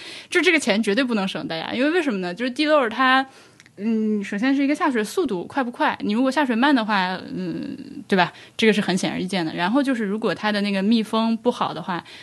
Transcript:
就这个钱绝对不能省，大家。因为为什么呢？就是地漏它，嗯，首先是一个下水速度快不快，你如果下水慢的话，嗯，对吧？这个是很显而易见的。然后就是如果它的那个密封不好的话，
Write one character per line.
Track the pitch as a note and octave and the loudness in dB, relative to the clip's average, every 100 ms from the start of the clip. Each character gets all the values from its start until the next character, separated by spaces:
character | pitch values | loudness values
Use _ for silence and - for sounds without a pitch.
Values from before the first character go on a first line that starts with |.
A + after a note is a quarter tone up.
| - - - | -16 -16 -4
就 | F4+ | 2
这 | D#4+ | 4
个 | E4 | 4
钱 | B3 G3+ | 2 0
绝 | G#3+ G#3 | 2 0
对 | |
不 | C4 | 0
能 | A3+ F#3+ | 0 -2
省， | E3 E3 | -4 -6
大 | D#3+ | -6
家。 | - | -4
因 | G#3+ | -2
为 | C#4+ | 0
为 | F4+ | 2
什 | C#4+ | 0
么 | G3 | -2
呢？ | F3+ | -4
就 | F3+ B3+ | -4 -4
是 | |
地 | B3 D4+ | -2 2
漏 | D4+ A3+ | 4 2
它， | A3+ C4 C4 C4 - - - - - | 2 4 4 2 -8 -20 -20 -20 -8
嗯， | G#3+ A3 A3 G#3 | -2 0 0 -2
首 | G3 G3+ | -2 -2
先 | C4 C#4 | 0 2
是 | |
一 | C#4 | 2
个 | |
下 | D4+ E4+ | 2 0
水 | A#3+ | 0
速 | G#3 - D4+ | 0 -2 -2
度 | F3+ | -2
快 | - C#4+ | -4 -4
不 | A#3+ | -4
快， | A#3+ D4 - | 0 -2 0
你 | A#3+ | -2
如 | G#3+ | 0
果 | C4 | 2
下 | C#4+ | 2
水 | C4+ A3+ | 0 2
慢 | C#4 | 4
的 | C4 | 4
话， | G#3+ G3+ F#3 F#3 - F3 | 2 0 0 -4 -8 -8
嗯， | F3+ - - - - - - | -6 -6 -8 -10 -12 -16 0
对 | F#3+ | 2
吧？ | E3+ - - - | 2 0 -12 2
这 | A3 | 4
个 | |
是 | G#3 | 4
很 | F#3 F#3 | 2 0
显 | D#3+ | -2
而 | D#3+ | -4
易 | F3+ | -4
见 | F#3 D#3+ | -2 -4
的。 | |
然 | - F3 | -2 0
后 | C4 | 2
就 | C4+ | 2
是 | A#3 G3+ | 0 -2
如 | G#3+ | -2
果 | A3+ | -2
它 | D#3+ G#3+ | -2 -2
的 | G#3 | 0
那 | G3+ | 0
个 | G3 | 0
密 | G3 A3+ | 2 2
封 | G#3+ A3 A3+ A3+ | 2 0 0 0
不 | B3 | 0
好 | A#3+ F#3 | -2 -2
的 | D#3 | -4
话， | F3 E3+ - - | -6 -8 -8 -16